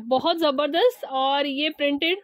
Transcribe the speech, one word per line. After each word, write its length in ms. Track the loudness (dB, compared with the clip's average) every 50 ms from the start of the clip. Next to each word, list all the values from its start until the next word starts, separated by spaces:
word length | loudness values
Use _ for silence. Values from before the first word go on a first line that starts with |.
| -2
बहुत 300 | 0 0 2 2 0 0 2
ज़बरदस्त। 680 | 0 0 0 0 0 0 2 2 2 2 2 -2 -6
और 400 | -6 -2 -2 0 0 0 0 0
ये 220 | -2 -2 -2 -2 -2
प्रिंटेड 500 | -2 -2 -2 -2 0 0 0 0 -2 -2